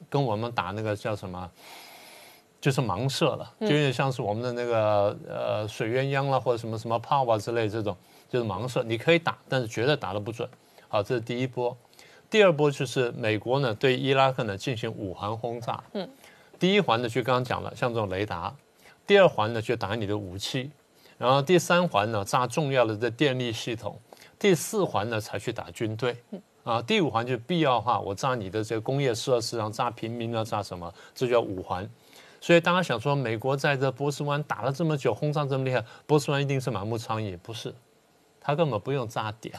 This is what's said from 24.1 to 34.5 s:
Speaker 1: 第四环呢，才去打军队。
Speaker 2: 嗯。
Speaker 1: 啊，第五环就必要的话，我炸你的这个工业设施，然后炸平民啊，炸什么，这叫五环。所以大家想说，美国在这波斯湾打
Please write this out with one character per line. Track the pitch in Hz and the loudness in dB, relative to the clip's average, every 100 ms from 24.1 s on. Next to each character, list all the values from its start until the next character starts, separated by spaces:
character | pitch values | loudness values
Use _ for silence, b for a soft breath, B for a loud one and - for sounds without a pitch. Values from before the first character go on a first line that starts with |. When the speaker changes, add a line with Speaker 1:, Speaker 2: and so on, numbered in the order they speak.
| B B B | B B B
Speaker 1:
第 | 208 170 | 2 2
四 | - 220 175 | 0 -2 0
环 | 196 120 | 0 0
呢， | 110 | -2
才 | 107 101 | -4 -8
去 | - | -6
打 | 113 - | -8 -10
军 | - 110 110 | -6 -4 -2
队。 | 127 117 - | -2 -4 -10
Speaker 2:
嗯。 | 196 - _ | -16 -16 _
Speaker 1:
啊， | - 117 | -2 -2
第 | 120 214 | 2 2
五 | 147 | 2
环 | 113 120 | 0 -2
就 | 123 | -4
必 | 117 175 | -2 2
要 | 147 | 4
的 | 117 | 2
话， | 110 104 | 2 0
我 | 98 98 | 0 -4
炸 | 139 | -2
你 | 127 95 | -2 -2
的 | 107 | -4
这 | 107 113 | -2 -4
个 | |
工 | 110 139 | -2 0
业 | 135 | 0
设 | 110 - 120 | 0 2 0
施， | 113 117 | 0 -4
然 | 107 | -4
后 | |
炸 | 107 120 | -2 -4
平 | 117 113 | -2 -8
民 | 120 117 | -6 -4
啊， | 117 | -2
炸 | 113 107 | -2 -4
什 | 98 90 | -4 -8
么， | 85 B B | -10 B B
这 | - 123 | -4 2
叫 | 120 | 2
五 | 117 92 | 2 -4
环。 | 87 92 110 - B B B B | -4 -6 -6 -14 B B B B
所 | - 170 | 4 4
以 | |
大 | 170 | 6
家 | 180 | 2
想 | 175 117 | 2 -2
说， | 143 | 0
美 | 143 120 113 | 0 0 -2
国 | 131 139 | 0 0
在 | 151 139 | 2 2
这 | 135 | 0
波 | 127 143 | 0 -4
斯 | 143 | -2
湾 | 147 143 | -2 -2
打 | 147 | -2